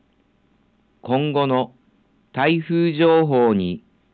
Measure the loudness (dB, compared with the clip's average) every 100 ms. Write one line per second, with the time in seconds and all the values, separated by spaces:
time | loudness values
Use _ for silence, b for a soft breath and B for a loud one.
0 | _ _ _ _ _ _ _ _ _ _
1 | -4 -4 -2 -2 -2 -2 -4 _ _ _
2 | _ _ _ -4 0 0 -2 -2 -2 2
3 | 2 4 2 2 2 0 -2 -6 -14 _
4 | _